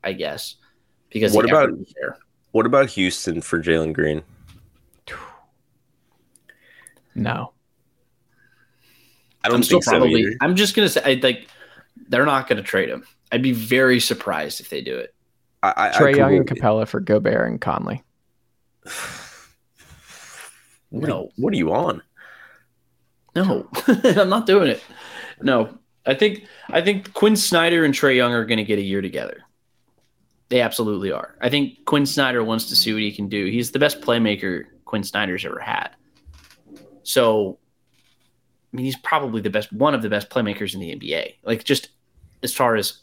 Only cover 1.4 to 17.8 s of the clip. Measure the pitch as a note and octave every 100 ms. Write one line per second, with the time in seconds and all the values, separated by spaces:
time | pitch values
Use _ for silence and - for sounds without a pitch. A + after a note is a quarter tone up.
1.4 | A#2 D#3 C3 - - - - - _ _
2.4 | _ G#2+ A#2 C3+ C3+ - F#2 - - E2
3.4 | - E2+ E2 D#2+ D#2 D#2 D#2 D2+ - -
4.4 | - - _ _ _ _ - - - -
5.4 | _ _ _ _ _ _ _ _ _ _
6.4 | _ - _ _ - _ _ - A2+ -
7.4 | - _ _ _ _ _ _ _ _ _
8.4 | _ _ _ _ _ _ _ _ _ _
9.4 | G#2+ A#2+ - F3 - D#2+ D#2+ D#2+ G2 A#2+
10.4 | C#3+ F#3 G3+ A3 G3 - C#3 C3 C3 A#2+
11.4 | - - - - _ - - A#2+ D3 C3+
12.4 | B2 G#2+ G2+ G2 C#2 C2 - _ - B2
13.4 | C3 A#2 A2 B2 C3 B2 - A#2 G2+ D#2
14.4 | D2 - - D2 C2 B1+ - _ _ _
15.4 | _ _ G2 - A2 - C#3+ C#3 C#3 C3+
16.4 | C3 B2+ A#2 A2 G#2+ - F#3+ G#2+ G#2 -
17.4 | A#1 - - -